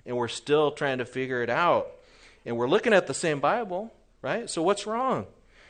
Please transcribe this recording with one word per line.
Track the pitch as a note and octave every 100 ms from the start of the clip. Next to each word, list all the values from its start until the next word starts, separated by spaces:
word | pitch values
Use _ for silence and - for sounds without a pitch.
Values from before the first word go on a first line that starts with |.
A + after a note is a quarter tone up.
| -
And | B2
we're | A#2
still | - - D3 D3
trying | C#3+ C#3+ C3
to | A#2+
figure | C3 C3 B2+
it | A#2
out. | C3 F3 A#2+ - - - - - - -
And | A#2
we're | B2
looking | G3 A#3+
at | G3 -
the |
same | C3+ E3+ D3
Bible, | C#3+ G#3+ A3 F3+ A3+ - _ _
right? | B2+ G3 A#3+
So | -
what's | E3 G3+ G#3+
wrong? | A3+ C4 E3 G2 - _ - -